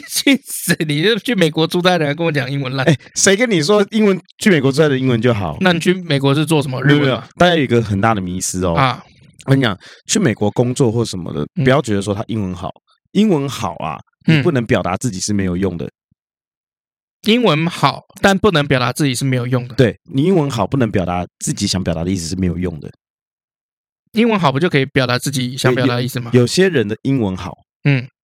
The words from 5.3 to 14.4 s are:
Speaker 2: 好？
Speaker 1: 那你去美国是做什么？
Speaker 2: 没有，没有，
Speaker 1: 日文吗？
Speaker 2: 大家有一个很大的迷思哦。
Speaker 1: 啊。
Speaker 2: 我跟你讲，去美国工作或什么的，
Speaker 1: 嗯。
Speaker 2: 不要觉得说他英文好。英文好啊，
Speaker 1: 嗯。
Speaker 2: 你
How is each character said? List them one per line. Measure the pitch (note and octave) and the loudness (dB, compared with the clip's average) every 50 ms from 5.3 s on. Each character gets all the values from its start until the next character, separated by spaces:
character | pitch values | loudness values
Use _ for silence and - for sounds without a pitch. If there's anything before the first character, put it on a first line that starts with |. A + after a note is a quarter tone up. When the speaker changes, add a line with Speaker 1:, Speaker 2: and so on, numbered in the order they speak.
| A#2 | 2
Speaker 2:
好？ | G2+ F#2+ D#2+ D2 - | 0 -2 -4 -4 -2
Speaker 1:
那 | F#3 F3+ F3 | 0 0 0
你 | E3 | 2
去 | - F3+ F3+ | 0 0 0
美 | F#3+ F3+ E3 C#3+ C#3 | 0 -2 -4 -2 0
国 | C3+ C#3 C#3 | 0 2 2
是 | D3+ D#3 | 0 0
做 | D3 E3 D3+ C#3 | 0 0 0 0
什 | D3 | -2
么？ | B2+ A#2+ - | -4 0 2
Speaker 2:
没 | C#3+ D3 | 4 4
有， | D3 | 4
没 | C#3+ | 4
有， | C3+ | 2
Speaker 1:
日 | |
文 | B2 G#2 | 0 -2
吗？ | - - _ - | -6 -6 _ 2
Speaker 2:
大 | F3 F3+ | 2 4
家 | F3 | 4
有 | E3 C#3 | 2 2
一 | |
个 | A2+ A#2 A#2 G#2+ | 2 2 2 2
很 | G2 G2+ F#2+ | 2 0 0
大 | A2 A2+ A2+ | 2 2 0
的 | G2+ | 0
迷 | F#2 F2+ F2+ F#2 | -2 -6 -6 -6
思 | F#2 - - F#2 F#2 | -6 -6 -4 -2 -2
哦。 | F2+ E2+ | 0 0
Speaker 1:
啊。 | E2 C3+ B2+ A2+ - - - _ _ - - _ - - | 0 0 0 -2 -4 -10 -20 _ _ -20 -20 _ -8 -2
Speaker 2:
我 | - | 0
跟 | C#3 C3+ | 2 2
你 | C3 | 2
讲， | A2+ F#2+ - - - - - _ - | 0 -2 -4 -10 -18 -20 -16 _ -4
去 | - A3 | -2 0
美 | G#3 C3 G#2 | 2 0 0
国 | - G#2 G#2 - | 0 -2 0 0
工 | - B2 B2 B2 | 0 0 0 0
作 | - C#3 A2+ G#2 | 0 0 2 2
或 | A#2+ A2+ | 0 -2
什 | - - F#2 | -4 -6 -8
么 | E2 - - | -8 -8 -6
的， | D2 D2+ - _ | -6 -6 -6 _
Speaker 1:
嗯。 | F3+ C3 | -2 2
Speaker 2:
不 | B2+ | 2
要 | C3 D3 E3 | 2 2 2
觉 | - G#2 | 0 -2
得 | G2+ | -2
说 | F#2+ G#2 G2+ | -2 -2 -4
他 | G2 A#2 - | -4 -6 -6
英 | A#2 A2 | -4 -4
文 | G2+ F#2 F2+ | -4 -6 -6
好。 | E2+ E2+ - - _ _ _ _ _ _ _ - | -8 -10 -12 -12 _ _ _ _ _ _ _ 0
英 | F#3+ G#3+ A3 | 2 2 4
文 | F3 D3 C#3 C#3+ | 2 2 0 -4
好 | A#2 - A2+ F2 E2+ | -6 -6 -6 -6 -6
啊， | - - D#2 C#2+ - - _ _ _ _ - | -6 -8 -8 -8 -10 -14 _ _ _ _ 2
Speaker 1:
嗯。 | D#3+ | 2
Speaker 2:
你 | D3 | 2